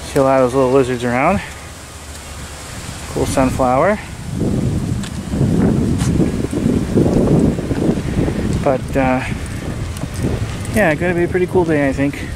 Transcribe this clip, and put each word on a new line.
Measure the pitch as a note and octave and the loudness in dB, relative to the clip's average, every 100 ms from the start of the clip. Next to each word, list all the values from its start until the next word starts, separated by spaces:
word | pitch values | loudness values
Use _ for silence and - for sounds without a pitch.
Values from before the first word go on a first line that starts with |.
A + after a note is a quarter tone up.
See | - D3 | 0 2
a | |
lot | C3+ C3+ | 4 4
of | B2+ | 4
those | |
little | C3+ B2+ | 4 4
lizards | C3+ B2 B2 | 4 4 0
around. | B2 B2 D3+ G3 - - - - - - - - - - - - - - - - - | 0 2 2 0 -4 -14 -16 -16 -16 -16 -16 -16 -14 -14 -14 -14 -14 -12 -12 -12 -8
Cool | D3 C3+ | -4 0
sunflower. | - C3 B2 B2+ C3 F3 G#3+ - - - - - - - - - - - - - - - - - - - - - - - - - - - - - - - - - - - - - - - - - - - - - - | 2 0 2 2 4 2 0 -4 -10 -8 -2 -2 0 0 -2 -2 -4 -6 -8 -6 0 2 4 4 2 2 2 2 2 2 0 -4 0 0 0 2 2 4 4 4 4 4 2 -2 0 0 0 -2 0 0 0 -2 0
But, | D3 C3 - C#3 | 2 0 0 0
uh, | C3 B2+ - - - - - - - - - - - - - - - | 2 0 -2 -6 -6 -8 -8 -6 -6 -6 -6 -4 -2 -2 -4 -6 -2
yeah, | G#3+ F#3 | 2 2
gonna | D3 F3 | 2 0
be | F3 | 0
a | F3 | 0
pretty | F#3 F3+ | 0 2
cool | F#3 | 2
day, | E3 D3+ C#3 | 2 2 2
I | |
think. | B2+ C#3 C#3 - | 0 -2 -2 -8